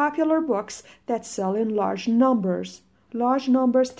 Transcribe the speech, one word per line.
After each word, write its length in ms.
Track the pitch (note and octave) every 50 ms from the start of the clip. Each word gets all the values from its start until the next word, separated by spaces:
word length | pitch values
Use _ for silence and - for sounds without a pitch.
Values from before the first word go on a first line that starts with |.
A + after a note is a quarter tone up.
| D4
popular 360 | D4 D4 E4 D#4+ D#4 D#4+ D#4+ D#4+ C#4+ G#3
books 220 | G3+ G#3+ - - - - - - _ - -
that 220 | - - - - -
sell 180 | G#3 F#3+ F#3 G3 A3 A3+
in 160 | A3 G#3+ G#3 F#3+
large 220 | G3 G3 F#3 - A#3+ A3+ A#3 C4
numbers. 440 | C4 B3 G#3+ F#3 F#3 F3 F3+ F#3 F3+ - - _ _ _ _ _ _ -
Large 340 | A3+ A#3+ B3 C4 C#4 C4+ C4+
numbers، 400 | B3 C4 C4 B3 A#3+ C4 B3+ B3+ -